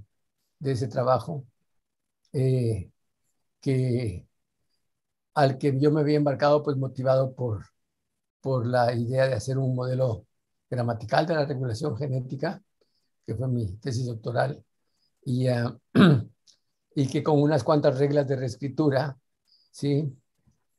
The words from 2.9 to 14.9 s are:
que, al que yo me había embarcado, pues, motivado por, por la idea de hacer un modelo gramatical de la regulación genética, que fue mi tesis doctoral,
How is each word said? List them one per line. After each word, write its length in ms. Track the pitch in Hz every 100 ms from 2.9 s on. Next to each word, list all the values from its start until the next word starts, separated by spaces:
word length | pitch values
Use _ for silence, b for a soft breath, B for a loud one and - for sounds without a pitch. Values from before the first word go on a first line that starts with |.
| _ _ _ _ _ _ _
que, 680 | 139 131 127 120 113 87 - _ _ _ _ _ _ _ _ _ _ -
al 220 | 139 131
que 220 | 147 135
yo 120 | 147
me 100 | 156
había 160 | 147 151
embarcado, 460 | 147 107 143 151
pues, 120 | 147 135
motivado 580 | 131 - 127 131 131
por, 320 | - 123 101 - _ _ _ _ _ _ _
por 240 | 135 131 120
la 280 | 123 120
idea 340 | 120 117 131 135
de 80 | 117
hacer 220 | 135 131
un 180 | 135 127
modelo 500 | 127 127 131 95 - _ _ _ -
gramatical 560 | 123 120 110 104 147 160
de 100 | 160
la 100 | 143
regulación 500 | 127 131 110 151 -
genética, 680 | 143 127 127 139 160 202 _ _ _ _ _ _ -
que 100 | 110
fue 120 | 131
mi 300 | 120 104 92
tesis 300 | 143 117 123
doctoral, 540 | 110 123 120 135 127 - _ _